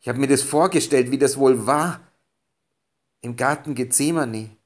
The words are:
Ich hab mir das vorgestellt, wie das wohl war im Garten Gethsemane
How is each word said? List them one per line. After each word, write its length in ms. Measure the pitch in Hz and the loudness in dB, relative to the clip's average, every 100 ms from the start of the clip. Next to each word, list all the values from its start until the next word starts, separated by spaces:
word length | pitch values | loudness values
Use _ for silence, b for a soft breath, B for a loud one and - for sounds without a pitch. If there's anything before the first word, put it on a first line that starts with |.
Ich 80 | - | -6
hab 80 | 120 | -4
mir 100 | 139 | 0
das 140 | 139 | 2
vorgestellt, 720 | - 147 185 175 - 135 123 | 2 2 2 0 2 0 2
wie 80 | 131 | 2
das 180 | 135 135 | 0 4
wohl 280 | 135 123 110 | 4 4 2
war 360 | 147 170 - _ _ _ _ _ _ _ _ _ _ _ _ | 0 -2 -6 _ _ _ _ _ _ _ _ _ _ _ _
im 160 | 120 120 | -14 -4
Garten 380 | 127 147 151 123 | -2 -2 -6 -6
Gethsemane 720 | 123 - 147 165 127 110 110 _ | -2 0 0 -2 -4 -8 -12 _